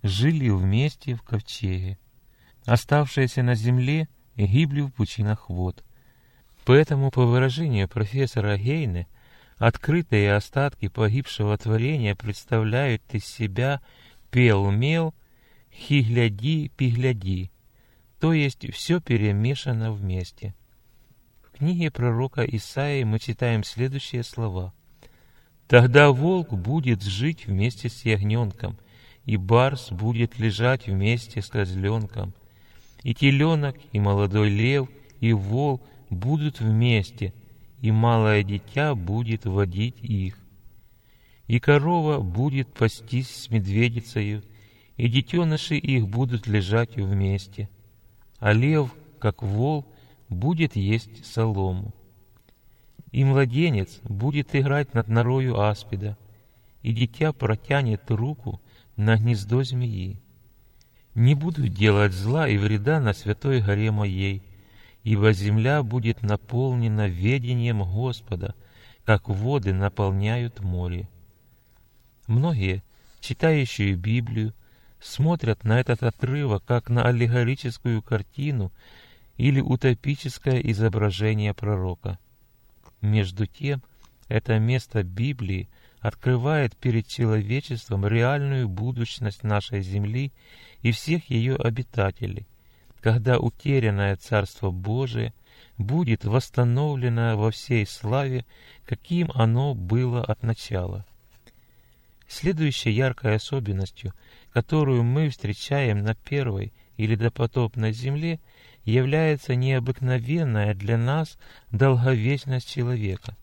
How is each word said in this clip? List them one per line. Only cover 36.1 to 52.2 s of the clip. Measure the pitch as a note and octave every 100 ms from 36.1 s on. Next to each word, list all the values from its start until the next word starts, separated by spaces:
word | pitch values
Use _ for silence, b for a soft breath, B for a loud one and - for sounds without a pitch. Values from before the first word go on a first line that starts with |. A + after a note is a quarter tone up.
| F2+ A2 D#3 D3+ -
вместе, | A2 A2 B2 A2+ F#2+ - G2 - b b b -
и | A2+
малое | A2 A#2 A2+ A2 G#2+
дитя | G2 G2+ - C#3 D3+
будет | B2 F2 G#2+ A#2 A2
водить | A2+ F#2+ G2 F#2 A2+ -
их. | - G2+ F#2 - - - - - b b b b b b -
И | A#2
корова | - D3 D3 F3 D3+ D3
будет | F#2 F2 C#3 C3+ B2+
пастись | - A2+ - A2+ A#2+ C3
с | - -
медведицею, | A2+ G2 G2+ A#2+ A#2 A2 - G#2 G#2+ - b b b b -
и | A#2+
детёныши | B2 - E3+ E3 D#3 - D3
их | - C3+ G#2
будут | A2 C3 A#2+ A2
лежать | G#2 F#2 A2 A#2+
вместе. | - G2 G2 G2 G2 - - G2+ - - _ - _ - -
А | G#2+
лев, | G#2+ C3+ D#3 C3 - - -
как | G#2 -
вол, | G2+ G#2 B2+ D3+ C3+ b b b -
будет | F2+ A#2+ E3+ D#3 G#2
есть | F#2+ A2+ - - -
солому. | - A2+ G2+ F#2+ F2+ G2+ - - _